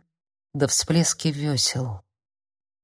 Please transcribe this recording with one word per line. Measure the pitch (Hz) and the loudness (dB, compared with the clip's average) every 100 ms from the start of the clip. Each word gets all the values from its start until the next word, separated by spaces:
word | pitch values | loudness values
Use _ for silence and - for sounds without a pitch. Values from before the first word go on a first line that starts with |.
| _ _ _ _ _ | _ _ _ _ _
да | 143 139 | 0 0
всплески | - - 165 160 - 165 | 2 2 2 2 0 -2
вёсел. | 143 151 131 - 131 127 98 - _ _ _ _ _ _ _ | -2 -2 0 0 -2 -6 -8 -16 _ _ _ _ _ _ _